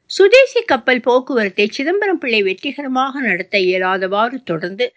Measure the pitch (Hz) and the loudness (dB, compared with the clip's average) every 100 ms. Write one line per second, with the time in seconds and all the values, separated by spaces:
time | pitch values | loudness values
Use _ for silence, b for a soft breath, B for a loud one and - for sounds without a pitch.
0 | - - 381 494 508 480 453 269 - 254 | -6 2 6 6 6 2 0 0 0 0
1 | 254 247 254 262 202 185 208 - 277 392 | 2 0 0 -2 -2 0 -2 -2 -4 -2
2 | 415 349 269 220 196 190 285 277 277 254 | -2 -2 -2 -2 0 -4 -8 -8 -6 -4
3 | 269 269 247 180 185 208 185 185 185 190 | -4 -4 -4 -4 -2 -2 0 0 0 -2
4 | 190 202 233 262 - 165 175 196 247 | -2 -2 -2 -4 -8 -6 -6 -6 -8